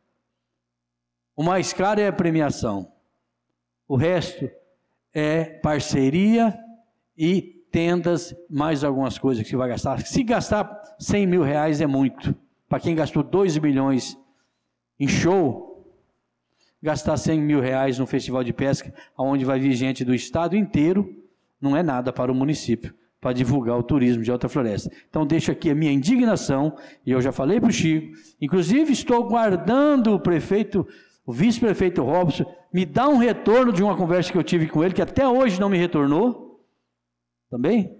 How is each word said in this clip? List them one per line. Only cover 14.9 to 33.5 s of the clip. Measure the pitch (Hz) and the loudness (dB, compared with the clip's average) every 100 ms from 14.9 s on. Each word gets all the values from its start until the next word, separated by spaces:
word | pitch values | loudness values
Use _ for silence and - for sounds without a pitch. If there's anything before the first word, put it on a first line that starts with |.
| - | -4
em | 139 | -2
show, | - 170 190 147 113 - - - _ _ _ _ _ _ _ _ - | 2 2 4 2 -2 -12 -20 -20 _ _ _ _ _ _ _ _ -8
gastar | 151 147 - 151 | -4 -4 -2 -2
cem | - 160 | 0 0
mil | 147 147 | 2 2
reais | 127 131 135 123 | 2 0 0 0
num | 127 | -2
festival | 135 - 127 | -2 -2 -4
de | 120 | -4
pesca, | - 135 - - - - - | -2 -2 -2 -6 -20 -18 -6
onde | 131 139 | -2 0
vai | 131 135 | 0 0
vir | 139 | 0
gente | 123 131 123 | 0 -2 -2
do | 127 | -2
estado | 123 - 165 170 202 | -2 -2 -2 0 0
inteiro, | 196 - 156 190 196 - - _ _ - | 0 2 2 2 -2 -8 -20 _ _ -6
não | 139 143 | -2 0
é | |
nada | 170 123 127 | 0 -2 -4
para | 127 127 | -2 -2
o | |
município, | 127 139 143 - 113 - - _ _ | 0 0 -2 -2 -4 -4 -16 _ _
pra | 127 | -4
divulgar | 123 123 139 117 120 | -2 0 0 0 -2
o | |
turismo | 117 147 123 120 | 0 2 2 2
de | 113 | 0
Alta | 120 127 | -2 -2
Floresta. | 147 117 101 - - _ | -2 -2 -2 -6 -14 _
Então, | 156 147 | -4 0
deixo | 160 - | 0 0
aqui | 143 165 | -2 0
a | |
minha | 147 156 | 0 2
indignação, | 139 147 254 240 175 - 135 151 - - - | 2 2 2 2 0 0 0 -2 -4 -20 -10
e | - | -2
eu | 127 | 0
já | 131 | 0
falei | 127 135 226 | -2 0 2
pro | 220 | 2
Chico, | - 160 160 156 - - - | 2 0 0 -4 -18 -20 -10
inclusive | 143 185 165 262 311 | -2 0 2 2 2
estou | 247 - 240 202 | 0 0 0 2
guardando | 233 226 180 160 254 294 285 220 | 0 2 0 0 2 4 4 4
o | 196 | 2
prefeito, | 175 165 - 196 208 196 - - _ _ - | 2 0 2 0 0 -2 -4 -10 _ _ -10
o | |
vice-prefeito | 120 226 226 226 175 185 175 | 0 0 2 0 2 0 0
Robson, | 127 175 175 - - - - | 0 2 0 -2 -6 -8 -6
me | 180 160 | -4 -2
dá | 214 277 | 0 2
um | 269 | 4
retorno | 240 202 - | 2 0 2